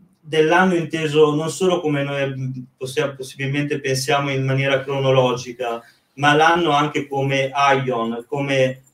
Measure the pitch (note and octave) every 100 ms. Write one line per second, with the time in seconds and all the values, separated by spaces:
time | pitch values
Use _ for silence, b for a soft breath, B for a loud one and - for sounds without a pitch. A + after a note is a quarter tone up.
0 | _ _ D#3 D#3 D#3 F3 F#3+ E3+ D#3 E3
1 | D#3 D3+ D3+ D3+ D#3+ - F#3 F3 D3+ C#3+
2 | C#3 C#3+ C#3 C3 B2+ C3 - _ C3 D3+
3 | C#3 - C3 - C3+ C#3+ D3 D3 C3+ C3
4 | - C#3+ C#3+ C3+ C3+ C3 C3+ C3+ C3+ C#3
5 | C3+ C3 B2+ A#2+ B2+ A#2+ A#2+ A#2 B B
6 | _ - D3 D3 D#3+ E3+ E3 C#3+ D3 D3
7 | - C#3 C3+ C3+ C3+ C#3+ C#3 C3+ B2+ A#2+
8 | A2+ A#2 - C#3+ C#3 C3+ C3 B2+ _